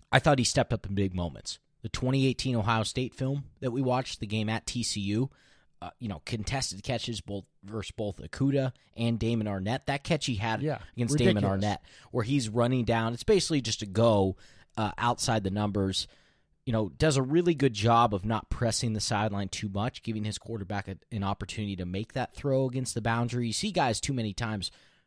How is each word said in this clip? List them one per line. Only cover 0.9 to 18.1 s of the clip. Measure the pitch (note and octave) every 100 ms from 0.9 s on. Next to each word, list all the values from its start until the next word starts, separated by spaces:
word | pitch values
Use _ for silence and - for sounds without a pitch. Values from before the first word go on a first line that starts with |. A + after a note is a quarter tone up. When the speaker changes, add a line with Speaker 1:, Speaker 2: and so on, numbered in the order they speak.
| G2
Speaker 1:
big | G2
moments. | F#2 E2+ B1 - - _ _
The | G#2+
twenty | - B2+ C3+ C3+
eighteen | B2 - A#2+
Ohio | G#2 A2+
State | G#2+ - B2+
film | - C3 C#3+ - -
that | C3
we | A#2+
watched, | B2+ B2 C3 -
the | G#2+
game | G#2+ G#2+
at | A2 -
T | A#2+
C | A2+ G#2+
U, | G2 G#2 C3+ - _ _ _ _
uh, | F2 -
you | A#2
know, | D#2+
contested | - A#2 G2+ C#3 C3 F#2+
catches | - - - A2
both | - G2+ - _
versus | G2 A2 G2
both | - G#2 -
Okudah | - - C3+ C#3 C3 - _ -
and | A#2 A2+
Damon | A2+ A#2 G#2+
Arnette. | G2 F#2+ C3 -
That | C#3
catch | - D#3 -
he |
had | A2 A2+ A2+
Speaker 2:
Yeah, | D3 B2+ - -
Speaker 1:
against | A#2+ D3
Damon | A#2+ G#2+
Speaker 2:
ridiculous. | G2 G2
Speaker 1:
Arnette, | G#2 G2 - - -
where | B2
he's | A2 C#3+ A2
running | A2+ A#2+ B2+
down, | A2+ A2+ A2+
it's | A#2+
basically | - G3+ - D#3
just | A2+ -
a | G#2
go, | F#2+ A#2 G#2 F#2+ F#2+ - - _ -
uh, | G#2 -
outside | A#2+ A#2+ - A2
the | F#2+
numbers, | G2+ G#2 G2+ F#2+ F#2+ - - _ _ _ _ -
you |
know, | A2+ G#2 -
does | D#3+ C3+
a |
really | C3 D#3+ F3
good | D3+ C3+
job | G#2 A2 A#2 A#2+